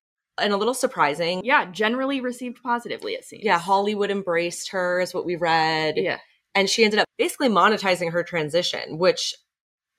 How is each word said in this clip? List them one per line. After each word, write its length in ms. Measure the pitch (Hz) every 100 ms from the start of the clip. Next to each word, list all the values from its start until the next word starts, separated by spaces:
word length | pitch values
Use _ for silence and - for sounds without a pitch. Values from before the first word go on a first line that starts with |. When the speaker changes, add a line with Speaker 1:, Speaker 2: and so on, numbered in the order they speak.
| _ _ _ -
Speaker 1:
and 120 | 208
a 40 | 196
little 180 | 214
surprising. 680 | 262 254 180 147 147 170 180
Speaker 2:
Yeah, 220 | 214 285 180
generally 540 | 175 214 247 269 277
received 400 | 247 240 247 240
positively, 520 | 254 240 208 123 104
it 120 | 90
seems. 200 | - -
Speaker 1:
Yeah, 160 | 208 175
Hollywood 500 | 170 196 202 208 202
embraced 640 | 196 185 170 170 - -
her, 280 | 190 180 180
is 140 | 180
what 100 | 180
we 120 | - 170
read. 640 | 170 165 160 156 156 156
Speaker 2:
Yeah. 200 | 180 - - _ _ 196
Speaker 1:
And 120 | 196
she 140 | -
ended 160 | 214 214
up 80 | 180 -
basically 320 | 330 - 277
monetizing 600 | 190 196 214 196 175 170
her 140 | 170
transition, 760 | 170 170 151 165 175 - - 156
which 380 | 180 165 - - _ _ _ _ _